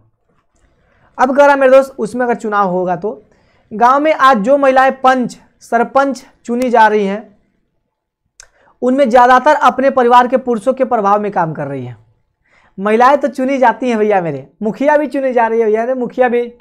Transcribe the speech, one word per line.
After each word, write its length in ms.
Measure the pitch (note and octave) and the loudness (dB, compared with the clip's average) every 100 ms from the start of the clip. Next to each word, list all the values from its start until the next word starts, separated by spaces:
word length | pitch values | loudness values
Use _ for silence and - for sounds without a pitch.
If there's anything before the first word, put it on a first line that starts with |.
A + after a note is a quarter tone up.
| _ _ _ _ _ _ _ _ _ _ _ - | _ _ _ _ _ _ _ _ _ _ _ -2
अब 180 | B3+ C4+ | 0 4
कह 100 | C#4+ | 4
रहा 100 | C#4 | 4
मेरे 160 | C4+ | 4
दोस्त 220 | C4+ C4+ - | 4 2 -4
उसमें 260 | G#3+ A#3+ B3 | -8 -4 -4
अगर 80 | |
चुनाव 360 | A#3 A3+ G#3 G3 | -4 -4 -2 -2
होगा 260 | F3+ F3+ E3+ | -2 -4 -6
तो 260 | G#3 C4+ _ _ _ _ _ | -8 -12 _ _ _ _ _
गांव 280 | G#3+ A#3+ C#4 | 0 2 2
में 120 | D4+ | 0
आज 260 | D4+ C4 B3 | 2 2 2
जो 180 | G3 C#4+ | 2 2
महिलाएं 340 | C4+ C4 C4 | 2 2 2
पंच, 440 | C4 C4 C4 A#3 - _ _ | 2 0 0 -2 -8 _ _
सरपंच 640 | - A#3 G#3+ C4+ C#4 B3+ - _ | -6 -4 -2 -2 -2 -4 -12 _
चुनी 260 | - A#3+ B3+ | -8 -6 0
जा 160 | A3 G#3+ | 2 2
रही 200 | G#3+ G3 | 2 -2
हैं 240 | G3+ B3 _ _ _ _ _ _ _ _ _ _ _ - _ _ - | -6 -12 _ _ _ _ _ _ _ _ _ _ _ -20 _ _ -8
उनमें 260 | B3 C4 C4+ | -2 0 2
ज़्यादातर 440 | B3 B3 B3+ C#4 D4 | 4 4 4 2 2
अपने 340 | C#4+ - C4+ | 0 0 0
परिवार 380 | C4 A#3+ B3 B3 | 0 2 4 4
के 80 | C4 | 0
पुरुषों 340 | B3+ A#3 C4 | -2 -6 -4
के 120 | C4 | -4
प्रभाव 360 | B3+ A#3+ G3 G#3 | -2 -2 0 -2
में 100 | G#3 | -2
काम 200 | G3 E3 | -4 -4
कर 140 | D3 C#3+ | -6 -10
रही 180 | C#3 | -10
हैं। 120 | B2 A#2 _ _ _ _ _ _ _ - | -12 -16 _ _ _ _ _ _ _ -8
महिलाएं 380 | G3+ A3 B3 C#4+ | -2 2 2 2
तो 100 | C#4+ | -4
चुनी 280 | B3 C4 C#4 | -4 -4 0
जाती 300 | B3 A3+ B3+ | 0 0 -2
हैं 100 | A3 | -2
भैया 220 | G#3 G3 | 0 0
मेरे, 260 | E3 C#3 C#3 - | -2 -8 -12 -10
मुखिया 340 | G#3+ - C#4 D4 | -8 -2 0 0
भी 100 | D4 | -2
चुनी 260 | C#4+ C4 | -4 -2
जा 140 | A#3+ A3+ | 0 0
रही 140 | A3+ | 0
है 60 | A3 | 0
भैया 140 | A3 | -2
मेरे, 140 | A#3+ | -2
मुखिया 340 | C4 A#3+ - B3 | -4 -6 -2 -2
भी 180 | A#3+ A#3+ - | -2 -6 -10